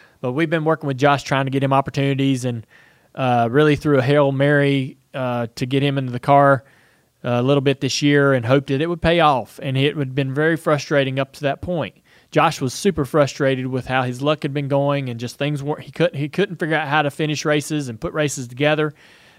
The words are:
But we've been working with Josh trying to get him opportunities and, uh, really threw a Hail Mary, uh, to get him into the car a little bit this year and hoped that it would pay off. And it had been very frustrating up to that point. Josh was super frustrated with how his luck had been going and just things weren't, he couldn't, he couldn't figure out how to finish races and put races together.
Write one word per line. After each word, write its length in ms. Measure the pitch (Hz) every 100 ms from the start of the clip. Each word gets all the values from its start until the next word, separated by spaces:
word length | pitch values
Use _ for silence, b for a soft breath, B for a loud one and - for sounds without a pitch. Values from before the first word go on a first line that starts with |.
| b b
But 100 | 127
we've 180 | 127 165
been 140 | 160
working 240 | 156 160 151
with 100 | 131
Josh 260 | 143 139
trying 220 | - 139 135
to 60 |
get 100 | 135
him 120 | 135
opportunities 720 | 135 139 143 139 135 135 131 127
and, 200 | 120 104 b b b b
uh, 340 | - 131 120 117
really 240 | 127 151 147
threw 240 | 151 139
a 20 |
Hail 300 | 123 147 139
Mary, 640 | 135 143 147 139 139 131 - _
uh, 340 | 147 127 123 117 -
to 100 | 127
get 180 | 139
him 140 | 143 139
into 140 | 131
the 80 | 120
car 440 | - 143 143 135 - b b b b b
a 180 | 127 120
little 200 | 127 143
bit 200 | 135 135
this 200 | 131 -
year 320 | 143 143 139
and 120 | 135 117
hoped 220 | 139 139
that 140 | 135
it 60 | 165
would 140 | 175
pay 180 | 165 170
off. 400 | 156 131 104 -
And 140 | 139 135
it 200 | 139 151
had 160 | 135
been 200 | 131 135
very 220 | 135 156 165
frustrating 600 | 170 147 - 147 135 131
up 160 | 135
to 80 | -
that 200 | 143 139
point. 340 | - 175 117 - _ b b
Josh 320 | 156 156 -
was 120 | 131
super 300 | - 202 160 139
frustrated 600 | 160 139 - 139 135 127
with 200 | 127 120
how 160 | 131
his 180 | 127 123
luck 220 | 143 151
had 100 | 151
been 140 | 139 139
going 420 | 139 143 143 131
and 100 | 117
just 180 | 120 -
things 260 | 143 147
weren't, 180 | 139 151
he 100 | -
couldn't, 280 | - 170 139
he 100 | 147
couldn't 280 | - 202 170
figure 180 | 160 156
out 120 | 151
how 140 | 151
to 80 | 147
finish 360 | - 156 147 -
races 440 | 151 143 151 135
and 100 | 110
put 140 | 175
races 340 | 165 151 143 123
together. 460 | 123 147 151 151 143 b b b